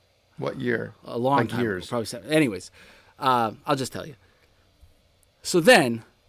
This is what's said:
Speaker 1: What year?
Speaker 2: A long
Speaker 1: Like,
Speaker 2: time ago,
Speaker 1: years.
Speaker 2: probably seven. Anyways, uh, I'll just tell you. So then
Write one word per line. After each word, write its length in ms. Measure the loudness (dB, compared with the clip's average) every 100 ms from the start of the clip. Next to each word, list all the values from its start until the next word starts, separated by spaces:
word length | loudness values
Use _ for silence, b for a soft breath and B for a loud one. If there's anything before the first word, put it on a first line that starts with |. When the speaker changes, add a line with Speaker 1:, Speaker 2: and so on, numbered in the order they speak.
| _ _ _ -10
Speaker 1:
What 220 | -8 -6
year? 340 | -4 -4 -6 -14 -12
Speaker 2:
A 120 | -4
long 200 | 0 0
Speaker 1:
Like, 120 | 0
Speaker 2:
time 100 | -2
ago, 40 | -4
Speaker 1:
years. 180 | -4 -6
Speaker 2:
probably 180 | -6 -6
seven. 240 | -10 -2
Anyways, 400 | 2 2 -2 -12 b b b b -4
uh, 340 | 0 2 0 -4 -4
I'll 100 | -4
just 160 | -4
tell 120 | -8 -14
you. 100 | -16 _ _ _ _ _ _ -20 _ _ _ _ _
So 180 | -2 4
then 420 | 6 6 6 -2 -10 _